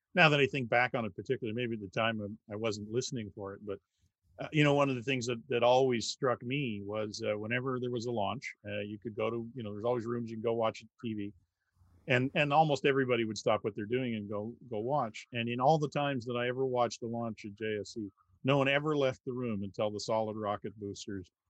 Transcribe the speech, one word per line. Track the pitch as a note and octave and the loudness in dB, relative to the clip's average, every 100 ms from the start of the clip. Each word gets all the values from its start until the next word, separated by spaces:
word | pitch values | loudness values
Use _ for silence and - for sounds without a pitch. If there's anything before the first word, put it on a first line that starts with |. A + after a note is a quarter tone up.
| _ | _
now | F3+ D#3 | 6 6
that | D3 | 8
I | C3+ | 4
think | C#3 A#2 | 2 2
back | A#2+ B2 | 4 4
on | B2+ A2 | 0 -4
it | F2+ | -6
particularly, | G#2 B2+ A2+ A2+ | -4 -4 -2 -2
maybe | A#2+ | -4
at | A2+ | -4
the | G2 - | -4 0
time | A2+ A2 | 0 0
I, | G2+ A2 - | -6 -10 -10
I | G#2 | -4
wasn't | A2+ G#2 G#2 | -2 -4 -4
listening | A#2+ B2 B2+ G2+ | -4 -4 -6 -8
for | G#2+ G2 | -10 -10
it, | G2 G2+ | -10 -10
but, | F#2+ _ _ _ _ _ - | -10 _ _ _ _ _ -12
uh, | C#3+ | -2
you | D#3 | 4
know, | D3 C#3+ | 6 6
one | C#3 | 4
of | B2+ | 2
the | |
things | A2+ C3 A#2+ | -2 -2 -2
that, | A#2 - | -4 0
that | A#2+ | 4
always | A#2+ B2+ C3 A#2 - | 8 8 6 2 -2
struck | - C3 A#2 | -2 0 0
me | B2 C#3+ B2+ G2+ G2+ | -2 -2 -2 -4 -4
was, | G#2+ G#2+ G2+ | -4 -4 -4
uh, | A2 G#2 | -2 -2
whenever | G#2+ B2 C3 B2+ | -2 -2 -2 -2
there | B2 | -2
was | A#2+ A#2+ | -4 -2
a | |
launch, | A#2 G2 A2 - - G#2 | -2 -2 -4 -8 -12 -8
uh, | G#2 | -6
you | G#2 G#2 | -6 -8
could | A#2+ G#2+ | -8 -4
go | A2 | -2
to, | A#2 A#2 B2 | -2 -8 -8
you | |
know, | G#2+ | -8
there's | G#2 A#2 | -4 -2
always | B2 A2+ | 0 -2
rooms | A#2+ A2+ | -4 -4
you | A2+ | -4
can | |
go | A#2 | -2
watch | A#2 A2 - A2+ - | 2 0 -2 -16 -10
T | A#2+ | -6
V, | G#2+ G2+ - _ _ _ _ _ _ - | -6 -6 -10 _ _ _ _ _ _ 0
and, | B2+ C3 E3+ | 2 2 0
and | D3 | 4
almost | D3 D#3 C#3 C#3+ | 4 4 4 2
everybody | C3+ B2+ A#2+ A2 | 2 2 2 0
would | G#2 | 0
stop | A#2+ G#2+ | 2 2
what | A2+ G#2 | 0 -4
they're | G#2 | -2
doing | B2+ B2+ | -2 -2
and | A2 G2+ | -4 -4
go, | G#2 A2 - B2 | -6 -6 -10 -8
go | G#2+ | -6
watch. | A#2 D3 A2+ - - | -2 -2 -2 -6 -8
And | A#2+ A#2 | -4 -2
in | A#2+ | 4
all | C3 D#3+ | 6 6
the | D3 | 2
times | D3 C#3+ C3 A#2 | 0 0 -2 -2
that | A#2+ | -2
I | B2 | -2
ever | B2+ C3 | 0 0
watched | B2 A#2 - | 2 0 0
the | A#2 | -6
launch | A#2 A#2 G#2 G#2+ | -4 -4 -6 -12
at | G2+ | -8
J | A2 G#2+ | -4 -4
S | G2 A#2 | -6 -8
C, | G2+ _ _ _ | -10 _ _ _
no | - C#3+ | 2 2
one | C3+ | 4
ever | C#3+ D3+ D3 | 2 2 2
left | C3 B2+ C3+ | 0 0 -8
the | |
room | B2 B2 G2+ | -6 -4 -4
until | G2+ G#2 G#2+ | -4 -2 -2
the | G#2 | -2
solid | - A2 A2 G#2+ | -2 0 0 -4
rocket | G#2 G2+ G#2+ G#2 | -4 -4 -6 -8
boosters | G2+ F#2+ - G2 F2+ _ | -10 -8 -8 -8 -10 _